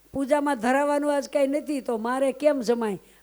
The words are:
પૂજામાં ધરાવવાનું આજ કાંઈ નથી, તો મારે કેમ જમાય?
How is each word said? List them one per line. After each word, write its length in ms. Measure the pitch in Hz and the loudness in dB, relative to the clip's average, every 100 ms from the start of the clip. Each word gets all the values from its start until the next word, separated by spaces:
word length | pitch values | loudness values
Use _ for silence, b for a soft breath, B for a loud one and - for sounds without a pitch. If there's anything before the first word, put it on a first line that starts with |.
| _ | _
પૂજામાં 460 | 262 269 294 294 277 | -6 0 2 2 0
ધરાવવાનું 580 | 233 262 294 294 294 285 | 2 2 2 2 2 0
આજ 140 | - | 0
કાંઈ 160 | 294 269 | 0 0
નથી, 340 | 294 277 285 | 0 -2 -4
તો 180 | 247 226 | -4 -4
મારે 340 | 226 262 269 | -2 0 0
કેમ 280 | 262 294 285 | 2 2 2
જમાય? 380 | 214 240 220 180 b b | 0 0 -2 -4 b b